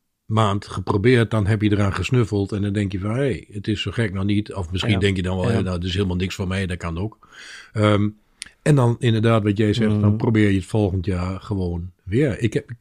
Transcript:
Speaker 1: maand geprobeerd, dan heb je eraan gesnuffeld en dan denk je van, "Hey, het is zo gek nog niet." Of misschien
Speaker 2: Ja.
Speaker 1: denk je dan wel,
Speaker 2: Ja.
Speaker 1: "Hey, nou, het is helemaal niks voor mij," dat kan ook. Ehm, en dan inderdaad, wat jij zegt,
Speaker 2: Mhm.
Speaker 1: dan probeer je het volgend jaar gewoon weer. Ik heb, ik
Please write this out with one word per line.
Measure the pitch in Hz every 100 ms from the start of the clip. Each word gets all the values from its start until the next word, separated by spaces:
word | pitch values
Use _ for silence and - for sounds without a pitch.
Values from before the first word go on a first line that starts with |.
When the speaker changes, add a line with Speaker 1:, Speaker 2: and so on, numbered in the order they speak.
| _ _ -
Speaker 1:
maand | 107 107 101 -
geprobeerd, | - 92 104 113 123 110
dan | 113 101
heb | 110
je | 104
eraan | 101 101
gesnuffeld | 92 90 127 117 104 98
en | 104
dan | 101
denk | 101 101
je | 98
van, | 101 117
"Hey, | 143 87 -
het | 101 101
is | 104
zo | -
gek | 90 113
nog | 95
niet." | 98 104 107
Of | 98 85
misschien | 90 120
Speaker 2:
Ja. | 98
Speaker 1:
denk | 101 98
je |
dan | 90 92
wel, | 92
Speaker 2:
Ja. |
Speaker 1:
"Hey, | 113
nou, | 92 90
het | 92
is |
helemaal | 90 98 90
niks | 95 -
voor | 95
mij," | 95 95
dat | 87
kan | 87 82
ook. | 104 - _ - - - -
Ehm, | - 107 104 104 107 _ - - _
en | - 147
dan | 120 117
inderdaad, | 127 110 113 113
wat | 104 101
jij | 107
zegt, | 104 110
Speaker 2:
Mhm. | 107
Speaker 1:
dan | 107 107
probeer | 110 110 104
je | 98
het | 90
volgend | 113 104 92 87
jaar | 90 90 95
gewoon | - 101 90 85 90 -
weer. | - 104 147 90
Ik | 117
heb, | 143 -
ik | 120